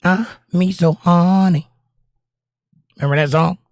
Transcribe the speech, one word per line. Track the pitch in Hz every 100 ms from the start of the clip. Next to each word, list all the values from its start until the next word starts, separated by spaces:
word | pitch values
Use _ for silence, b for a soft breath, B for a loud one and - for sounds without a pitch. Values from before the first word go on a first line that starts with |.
Ah, | 175 185 226 - _
me | 175 185
so | 190 170
horny. | 156 - 175 175 190 190 160 - _ _ _ _ _ _ _ _ _ _ _ _ _
Remember | 143 143
that | 147
song? | 147 165 180 _